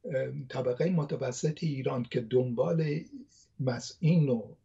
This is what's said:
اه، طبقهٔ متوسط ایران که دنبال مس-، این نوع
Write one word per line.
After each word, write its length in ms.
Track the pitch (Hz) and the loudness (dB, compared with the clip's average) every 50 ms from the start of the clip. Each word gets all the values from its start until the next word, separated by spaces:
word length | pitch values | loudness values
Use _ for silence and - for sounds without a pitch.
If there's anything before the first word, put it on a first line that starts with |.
| _ | _
اه، 220 | - - 131 131 131 131 147 135 - | -2 -2 -2 -2 -2 -4 -8 -10 -8
طبقهٔ 420 | - 131 127 127 123 - 156 175 | -6 -2 0 0 2 2 2 2
متوسط 720 | 185 165 147 147 - - 131 127 120 - - 156 156 - - | 2 2 0 0 -2 -4 -2 -4 -4 -2 -2 -2 -2 0 -2
ایران 380 | 160 143 131 127 143 135 127 117 | -2 -2 -2 -2 -2 -2 -2 -4
که 180 | - - 127 | -2 -2 -4
دنبال 800 | 113 110 127 127 127 123 117 107 - 170 170 160 160 151 147 160 - - - 123 - _ _ - - _ _ _ | -2 2 2 2 2 2 0 0 2 2 2 2 2 0 -2 -4 -4 -8 -16 -18 -18 _ _ -20 -20 _ _ _
مس-، 360 | 131 127 123 120 - - - _ | -2 -2 -2 -2 -6 -10 -10 _
این 240 | - 151 175 170 151 | 4 6 6 6 6
نوع 320 | 135 123 113 107 - - _ _ | 4 2 0 -2 -8 -16 _ _